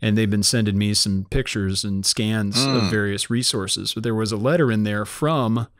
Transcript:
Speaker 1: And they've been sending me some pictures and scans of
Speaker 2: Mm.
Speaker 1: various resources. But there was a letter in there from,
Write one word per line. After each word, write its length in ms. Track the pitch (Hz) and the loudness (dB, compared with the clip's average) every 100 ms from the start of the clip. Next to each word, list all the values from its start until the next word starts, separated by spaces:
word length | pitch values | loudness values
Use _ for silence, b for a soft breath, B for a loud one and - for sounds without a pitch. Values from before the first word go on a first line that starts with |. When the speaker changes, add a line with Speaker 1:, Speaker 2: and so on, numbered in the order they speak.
Speaker 1:
And 160 | 110 107 | 0 2
they've 120 | 107 | 2
been 140 | 104 | 2
sending 340 | - 120 104 98 | 2 2 2 2
me 160 | 104 | 0
some 320 | 104 104 95 - | 0 0 -2 -2
pictures 540 | 135 127 107 95 95 | -2 -2 -2 -2 -2
and 220 | 104 98 95 | -2 -2 -2
scans 520 | - 110 110 101 113 | 0 0 0 0 0
of 200 | 139 131 | 0 2
Speaker 2:
Mm. 60 | 98 | 2
Speaker 1:
various 380 | 107 101 98 - | 0 0 -2 -2
resources. 640 | 117 123 104 95 - - | -2 0 -2 -2 -4 -4
But 100 | 113 | -4
there 100 | 117 | -2
was 180 | 110 107 | 0 0
a 60 | 107 | 0
letter 340 | 127 175 131 | 2 2 4
in 120 | 110 | 2
there 220 | 104 104 104 | 0 -2 -4
from, 640 | - 151 151 113 117 113 | -2 0 2 2 0 -2